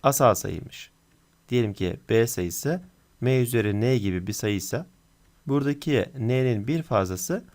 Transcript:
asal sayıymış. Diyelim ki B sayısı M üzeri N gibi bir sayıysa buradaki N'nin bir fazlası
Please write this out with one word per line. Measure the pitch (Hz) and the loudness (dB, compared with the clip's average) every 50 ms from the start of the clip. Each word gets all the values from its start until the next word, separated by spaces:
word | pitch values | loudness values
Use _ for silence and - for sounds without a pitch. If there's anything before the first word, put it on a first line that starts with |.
| - | 0
asal | 147 135 - 143 120 101 | 2 4 6 6 6 4
sayıymış. | - - 98 90 82 131 - - - - - _ _ _ _ _ _ _ _ _ _ _ - | 4 0 -6 -6 -8 -10 -12 -14 -18 -18 -20 _ _ _ _ _ _ _ _ _ _ _ -2
Diyelim | 123 120 117 104 98 | 0 0 0 0 -2
ki | - 95 90 85 - - - | -2 -4 -4 -4 -4 -2 2
B | 113 113 117 117 | 2 4 4 2
sayısı | - - 87 87 82 - - 143 170 180 - - _ _ _ _ _ _ | 0 -2 -4 -4 -4 -4 -4 -4 -4 -4 -6 -12 _ _ _ _ _ _
M | 120 127 131 131 | 0 2 2 2
üzeri | 123 117 123 117 104 104 101 104 | 2 2 2 2 2 2 0 2
N | 110 123 131 120 | 2 2 2 2
gibi | 98 98 90 90 87 104 | 2 0 -2 -2 -2 -4
bir | 104 | -6
sayıysa | - - 107 104 95 - - - 123 180 - _ _ _ _ _ _ _ _ _ _ _ 147 | -4 -2 -2 -2 -2 -2 -4 -6 -6 -6 -10 _ _ _ _ _ _ _ _ _ _ _ -2
buradaki | 135 143 139 139 143 143 - 160 147 117 92 - - 135 | -2 0 0 0 -2 -2 -2 0 0 0 0 -2 -4 -4
N'nin | 113 117 127 131 127 127 120 104 101 123 | -2 0 2 2 2 2 0 0 -2 -2
bir | 156 165 156 | -2 -4 -2
fazlası | - 120 104 95 90 92 92 - - 170 233 - - | 0 0 0 0 0 -2 -6 -4 -4 -6 -6 -6 -10